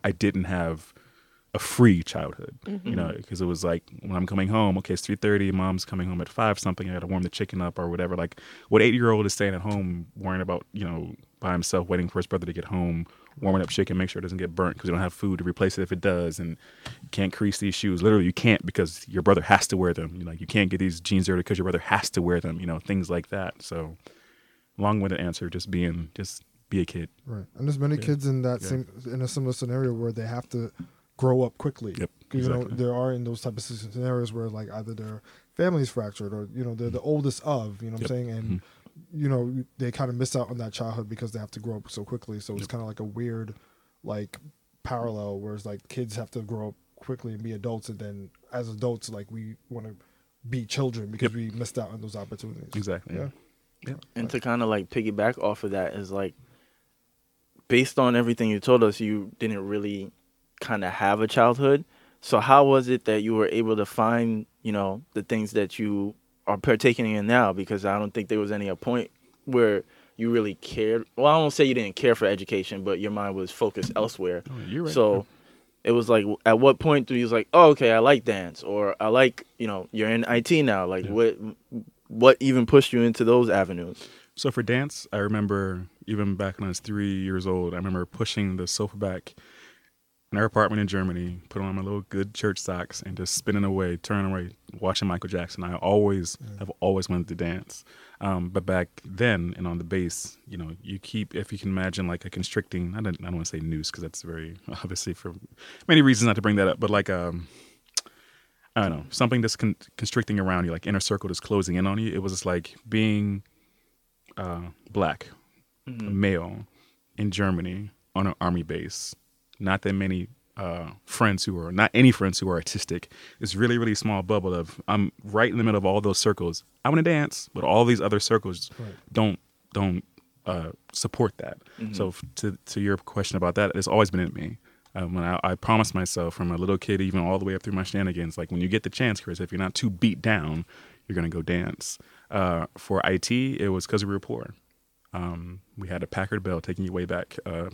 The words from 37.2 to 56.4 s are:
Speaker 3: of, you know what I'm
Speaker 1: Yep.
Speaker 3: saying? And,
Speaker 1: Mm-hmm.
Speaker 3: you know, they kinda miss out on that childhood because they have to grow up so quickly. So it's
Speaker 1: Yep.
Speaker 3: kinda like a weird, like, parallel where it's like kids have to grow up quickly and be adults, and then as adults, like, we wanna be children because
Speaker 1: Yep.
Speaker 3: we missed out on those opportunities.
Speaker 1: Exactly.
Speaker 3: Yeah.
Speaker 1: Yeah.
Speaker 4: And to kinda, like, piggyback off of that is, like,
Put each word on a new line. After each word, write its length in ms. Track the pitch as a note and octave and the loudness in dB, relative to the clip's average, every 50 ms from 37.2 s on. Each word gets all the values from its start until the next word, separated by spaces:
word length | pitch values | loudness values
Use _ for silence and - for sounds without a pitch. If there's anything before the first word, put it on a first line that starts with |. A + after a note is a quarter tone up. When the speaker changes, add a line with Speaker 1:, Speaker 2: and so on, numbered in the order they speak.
| C#3 C#3 B2 - - | 2 0 -2 -2 -2
Speaker 3:
of, 380 | D3+ D3 B2+ A2 G#2+ G2+ G2 A2+ | -2 -2 -2 -2 -6 -8 -10 -10
you 80 | A2+ | -10
know 60 | A2+ | -8
what 20 | A2+ | -6
I'm 40 | A2+ | -4
Speaker 1:
Yep. 60 | - | -4
Speaker 3:
saying? 220 | B2+ B2 B2 A#2+ | -4 -4 -4 -6
And, 300 | A2+ A2+ A2 A2+ G2 F2+ | -6 -6 -4 -4 -4 -4
Speaker 1:
Mm-hmm. 600 | - _ _ _ _ - _ - E3 _ F3 D#3 D3 | -6 _ _ _ _ -20 _ -20 -20 _ -8 -2 0
Speaker 3:
you 60 | C#3 | 0
know, 360 | C3+ B2+ A#2+ B2 B2+ C3 B2 - _ - | 2 2 0 -2 -4 -6 -8 -8 _ -6
they 140 | C3 B2 A#2 | -4 -4 -4
kinda 220 | - C#3 B2+ B2 | -4 -4 -4 -2
miss 200 | A#2+ B2+ B2+ - | -2 -2 -2 -2
out 140 | C3+ A#2+ - | -2 -4 -4
on 60 | B2 A#2+ | -6 -8
that 140 | A#2 A2 G#2 | -8 -8 -8
childhood 360 | - A#2+ A2+ A2+ A2+ A2 G#2 | -6 -6 -6 -6 -6 -8 -8
because 240 | A2+ G#2+ A#2+ A2+ G#2 | -8 -8 -8 -8 -8
they 60 | A2+ | -8
have 120 | G#2+ G2+ - | -10 -10 -12
to 80 | A2+ | -12
grow 160 | G#2+ A#2 A2+ | -10 -8 -8
up 140 | G#2+ G2+ - | -8 -10 -12
so 140 | - - G#2 | -12 -12 -10
quickly. 360 | - - A#2 - - G#2+ G#2 | -8 -10 -10 -10 -10 -12 -12
So 140 | G2+ - G#2+ | -10 -10 -10
it's 80 | G2+ G2+ | -10 -10
Speaker 1:
Yep. 60 | F#2 | -8
Speaker 3:
kinda 160 | - A#2+ A2+ | -8 -8 -8
like 120 | A2 G#2+ - | -8 -10 -10
a 40 | A2 | -10
weird, 500 | G#2+ G#2 A2+ A#2+ A#2+ A2+ A2+ A2+ G#2+ G#2+ - _ _ _ _ _ _ _ _ - | -10 -8 -6 -6 -6 -6 -6 -8 -10 -12 -16 _ _ _ _ _ _ _ _ -10
like, 360 | - G#2+ - G#2 G2 - - - D3+ - _ _ _ _ _ - | -8 -8 -8 -8 -10 -12 -18 -20 -20 -20 _ _ _ _ _ -10
parallel 560 | - B2+ A#2+ A#2 A#2+ A2 G#2+ G#2 G2+ G2+ G2 | -6 -6 -4 -4 -4 -4 -4 -6 -6 -6 -6
where 160 | G2+ G#2+ G#2 | -8 -10 -10
it's 120 | G#2 G2+ | -10 -10
like 200 | A2 G#2 G2+ - - | -12 -12 -12 -14 -12
kids 280 | - B2 B2 A2+ G#2 | -8 -8 -8 -6 -6
have 140 | A2+ A2+ - - | -10 -10 -10 -10
to 80 | B2 | -10
grow 280 | A2 G#2 A2+ A2 G#2+ G#2+ | -10 -8 -8 -8 -8 -8
up 60 | G2+ _ _ _ _ | -10 _ _ _ _
quickly 380 | _ - - C3 A#2+ - A#2+ A2 | _ -12 -10 -10 -10 -8 -10 -10
and 80 | G#2 A2 | -10 -8
be 100 | A2+ A2+ | -10 -8
adults, 360 | G#2 G2 A#2+ A#2 A2+ G#2 - | -8 -6 -6 -8 -8 -8 -10
and 80 | A2+ G2+ | -12 -12
then 320 | G#2+ G#2 G2+ G2+ G2 F#2 _ _ _ _ - | -12 -12 -12 -14 -16 -18 _ _ _ _ -10
as 160 | B2 A#2+ A2+ | -8 -8 -8
adults, 380 | A2 G#2+ A#2+ B2 A#2+ A2 - - | -8 -4 -4 -4 -4 -4 -8 -12
like, 200 | A2 G2+ G2+ G2+ | -12 -12 -12 -12
we 260 | A2 A2+ A2 A2 A2+ - _ - | -12 -12 -12 -12 -14 -16 _ -14
wanna 260 | B2 A#2+ G#2+ A2 G#2 F2+ _ _ _ _ _ _ _ _ - A#2+ | -14 -12 -12 -14 -16 -18 _ _ _ _ _ _ _ _ -12 -6
be 160 | A#2+ C3 A#2 | -6 -6 -6
children 460 | G#2 - - C#3 C3 A#2 A2+ G#2+ G2+ | -4 -4 -2 -2 -2 -2 -4 -8 -8
because 220 | G#2+ A2 B2+ A#2 G#2+ | -6 -2 -2 -2 -2
Speaker 1:
Yep. 20 | |
Speaker 3:
we 140 | A#2 A2+ A2 | -2 -8 -8
missed 280 | G#2 A2+ A#2+ A2 - B2 | -8 -8 -8 -8 -6 -8
out 120 | A2+ G2 | -8 -8
on 100 | G#2+ A2+ | -10 -12
those 160 | G#2+ G#2+ G2+ | -12 -12 -12
opportunities. 540 | G#2+ G2 G2 - G2+ - A2 G#2+ - - - - | -12 -12 -12 -14 -14 -14 -14 -14 -14 -16 -12 -8
Speaker 1:
Exactly. 420 | G#2 G2+ G2+ F2+ E2 - - E2+ | -8 -6 -6 -6 -8 -8 -10 -10
Speaker 3:
Yeah. 120 | E2+ D2 C#2 - _ _ _ _ _ _ _ _ _ - | -8 -8 -10 -10 _ _ _ _ _ _ _ _ _ -12
Speaker 1:
Yeah. 80 | B2+ C3+ C#3 - _ - | -12 -12 -12 -14 _ -10
Speaker 4:
And 120 | A#2+ A#2 A2+ | -8 -8 -6
to 100 | - B2+ | -6 -4
kinda, 240 | - C3 A#2+ A#2+ A#2 | -2 -2 -2 0 0
like, 220 | A2 G#2+ G#2 F#2+ - | 0 0 0 -2 -4
piggyback 480 | - B2+ A2 G#2+ G#2 G2+ G#2 A2+ A#2+ - | -4 -4 -2 -2 0 0 0 0 0 0
off 240 | - G#2 G#2 - - | -2 -2 -2 -2 -4
of 80 | G#2 F#2+ | -4 -2
that 220 | F#2+ F#2 E2 - | -2 -2 -4 -4
is, 160 | G2+ G2+ F#2 | -8 -10 -8
like, 240 | G2 G2 G2 F#2 - _ | -6 -6 -6 -6 -8 _